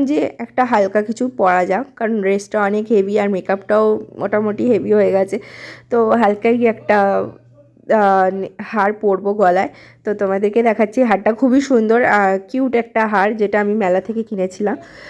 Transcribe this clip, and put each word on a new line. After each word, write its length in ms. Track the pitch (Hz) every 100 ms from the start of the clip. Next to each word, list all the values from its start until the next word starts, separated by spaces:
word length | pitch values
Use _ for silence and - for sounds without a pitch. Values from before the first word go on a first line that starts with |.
| 269
যে 120 | 311 294 - 233
একটা 180 | - 233
হালকা 360 | 208 196 208
কিছু 220 | 208 220 254 -
পরা 240 | 185 180 185
যাক, 200 | 190 269 -
কারণ 180 | 226 220
ড্রেসটা 360 | 190 196 202 214 202
অনেক 180 | 214 220
হেভি 260 | 214 196 208
আর 100 | 202
মেকআপটাও 560 | 190 - 196 - 214 214 214 214 -
মোটামুটি 460 | 202 208 214 220 247
হেভি 200 | 208 208
হয়ে 180 | 208 190
গেছে, 260 | 190 196 196 - - - - -
তো 60 | 233 220 233
হালকাই 340 | 202 208 233 240 233
একটা 320 | 220 - 208 196 190 190 - _ _ - _ -
আহ, 460 | 220 196 190 190 190
নে-, 280 | 190 -
হার 300 | 202 220 202
পরবো 400 | 214 208 190 202
গলায়। 360 | 208 185 180 202 - - -
তো 100 | 220
তোমাদেরকে 500 | 208 196 196 208 220
দেখাচ্ছি, 380 | 233 208 208 254
হারটা 320 | 240 196 214
খুবই 280 | 226 262 262
সুন্দর, 420 | 277 240 220 226
আহ, 340 | 254 208 196 190 196
কিউট 280 | 262 262 233
একটা 320 | 226 220 220
হার, 300 | 208 202 220
যেটা 240 | 202 208
আমি 120 | 208
মেলা 280 | 208 185 185
থেকে 220 | 185 226
কিনেছিলাম। 540 | 220 196 185 - 202 277 - -